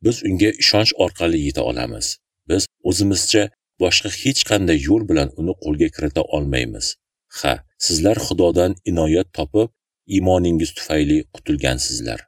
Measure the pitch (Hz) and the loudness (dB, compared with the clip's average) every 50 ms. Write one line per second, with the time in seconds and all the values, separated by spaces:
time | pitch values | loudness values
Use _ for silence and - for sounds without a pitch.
0 | - 110 120 - - 98 95 90 101 107 110 - - - - 104 107 104 - - | 2 0 0 0 -2 -2 0 2 2 2 2 2 0 2 4 4 2 2 2 0
1 | 95 87 - - 87 85 82 80 73 71 67 67 60 57 62 60 62 60 58 53 | 0 0 0 -2 -2 0 0 0 0 -2 -2 -2 -2 -2 -2 -4 -6 -6 -6 -8
2 | 55 - - - _ _ _ _ _ - 80 98 - - _ _ _ 90 92 87 | -8 -8 -8 -10 _ _ _ _ _ -2 -2 -2 -2 -4 _ _ _ -2 0 2
3 | 101 98 98 90 - - - 107 101 104 _ _ _ _ _ _ 90 90 90 - | 2 2 2 0 0 2 2 2 2 0 _ _ _ _ _ _ 0 2 2 0
4 | - 104 95 - - 131 135 - - - 107 104 98 87 82 76 67 73 98 113 | -2 -2 -8 -4 -2 -2 0 0 0 0 0 0 2 2 2 2 2 2 2 2
5 | 110 101 - 78 71 69 - - 80 87 92 - - 78 76 76 82 80 - - | 2 2 2 0 0 0 -4 -6 -4 -4 -4 -6 -4 -4 0 0 0 -2 -2 -4
6 | 76 76 71 80 78 - - 76 73 71 67 64 62 58 53 50 - - - _ | -6 -4 -2 -2 -4 -2 -2 -4 -2 -2 -2 -2 -2 -4 -6 -8 -8 -8 -8 _
7 | _ _ _ _ _ _ - - - 71 64 - - _ _ _ - - 87 78 | _ _ _ _ _ _ -16 -6 -2 -2 -2 -2 -6 _ _ _ -4 -2 -2 2
8 | 80 98 113 110 - - 90 85 92 87 82 85 87 95 95 - _ - 90 82 | 2 2 2 0 -2 -4 0 2 2 2 4 2 2 0 0 -4 _ -4 0 0
9 | 80 78 78 85 92 _ _ - 78 69 _ 104 110 117 _ _ _ _ _ _ | 2 2 2 2 0 _ _ -6 -6 -2 _ 0 0 0 _ _ _ _ _ _
10 | _ _ 95 95 92 92 92 92 90 87 85 80 82 - - - - - 78 78 | _ _ -2 0 2 4 4 4 4 2 2 2 0 -2 -6 -10 -8 -2 0 0
11 | 76 - 76 - - _ _ - - - 151 - - 67 64 64 - - 65 - | 2 2 2 0 0 _ _ -20 -4 -4 -4 0 0 -2 -2 -2 -4 -6 -6 -6
12 | - 65 55 53 - | -6 -8 -8 -10 -12